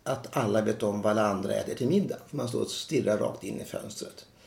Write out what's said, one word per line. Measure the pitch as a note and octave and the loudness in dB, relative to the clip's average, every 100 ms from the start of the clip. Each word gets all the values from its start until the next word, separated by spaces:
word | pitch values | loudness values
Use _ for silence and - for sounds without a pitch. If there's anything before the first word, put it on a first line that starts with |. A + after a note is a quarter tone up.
att | - C3 - D3 | -6 -6 -2 0
alla | A2 G#2+ | 2 4
vet | G#2+ G#2+ | 2 2
om | G#2 G2+ | 0 2
vad | G#2+ | 2
alla | G#2+ G#2+ | 4 4
andra | F#2+ G2 G#2 | 2 0 -2
äter | - - | -2 -2
till | B2 | 2
middag. | G3 D#3 - - | 4 2 -4 -8
För | C#3+ | -6
man | A#2+ | -2
står | A#2+ | -2
och | A2 | -2
stirrar | - - C#3+ G2 G#2 | -4 -2 0 2 2
rakt | A#1 - | 0 -4
in | - - | -8 -8
i | - | -8
fönstret. | - - - - - - - | -8 -8 -10 -12 -14 -20 -20